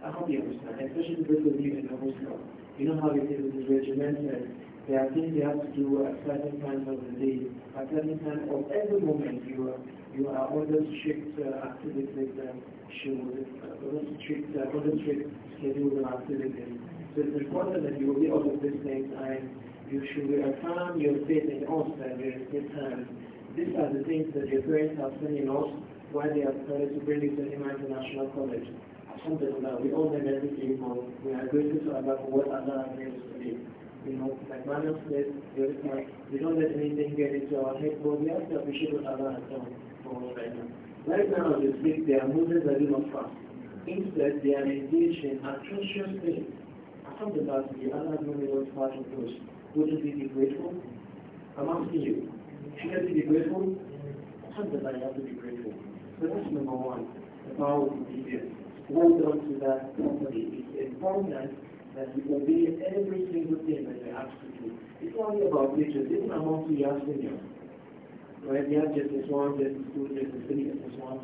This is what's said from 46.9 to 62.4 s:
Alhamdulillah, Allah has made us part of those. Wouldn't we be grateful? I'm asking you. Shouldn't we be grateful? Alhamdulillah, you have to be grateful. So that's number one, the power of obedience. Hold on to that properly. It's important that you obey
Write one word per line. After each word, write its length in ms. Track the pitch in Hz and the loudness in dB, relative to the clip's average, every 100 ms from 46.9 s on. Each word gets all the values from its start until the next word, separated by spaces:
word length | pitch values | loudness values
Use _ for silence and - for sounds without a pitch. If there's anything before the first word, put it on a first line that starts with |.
| - - | -16 -14
Alhamdulillah, 480 | - 208 156 143 135 135 131 127 | -6 -2 0 0 0 -2 -4 -4
Allah 240 | 147 156 151 | -2 -2 -2
has 80 | 147 | -2
made 240 | 143 135 | -2 0
us 180 | 135 135 | 0 -2
part 240 | 135 135 135 | -2 -2 -2
of 80 | 131 | -8
those. 240 | 135 117 - - - - 151 | -6 -6 -8 -12 -16 -2 2
Wouldn't 280 | 151 156 | 2 2
we 80 | 147 | 0
be 160 | 139 135 | -2 -2
grateful? 480 | 135 139 - 175 180 - - - - - - - - | 4 4 2 -4 -6 -10 -14 -14 -16 -16 -16 -14 -4
I'm 120 | 151 | -2
asking 320 | 170 - 160 | 0 0 0
you. 300 | 135 - - - - - 143 - | 2 0 -2 -10 -12 -12 -12 -8
Shouldn't 240 | 165 180 180 | -4 0 2
we 140 | 156 | 2
be 60 | 143 | 6
grateful? 480 | 156 202 190 190 190 - - 143 - - - - | 4 6 2 0 0 -6 -10 -8 -10 -12 -14 -12
Alhamdulillah, 400 | 208 202 143 135 127 | -6 -2 -2 -2 -4
you 60 | |
have 120 | 131 135 | -4 -4
to 60 | |
be 100 | 131 | -6
grateful. 420 | 123 120 120 113 - - - - - | -8 -8 -6 -8 -8 -12 -14 -14 -4
So 80 | 160 | -2
that's 240 | 196 - | 0 -2
number 240 | 147 135 131 | -2 -2 -2
one, 320 | 127 123 - - - - - | -2 -4 -8 -10 -14 -14 -10
the 80 | 135 | 0
power 320 | 143 143 135 | 4 4 4
of 60 | |
obedience. 580 | 131 - 127 123 123 - - - - - | 0 -4 -6 -4 -4 -6 -10 -14 -14 0
Hold 300 | 143 170 165 | 8 10 10
on 140 | 156 147 147 | 8 4 0
to 60 | 135 | 0
that 320 | 135 131 135 - | 2 2 0 0
properly. 720 | - 147 139 117 - 135 123 139 | 0 0 -2 -2 -4 -6 -8 -4
It's 160 | 135 | -4
important 640 | 123 185 196 185 135 135 - - - - 135 | 0 2 2 0 -2 -6 -8 -14 -16 -12 -6
that 160 | 135 135 | -4 -2
you 80 | 139 | 2
obey 440 | 143 | 2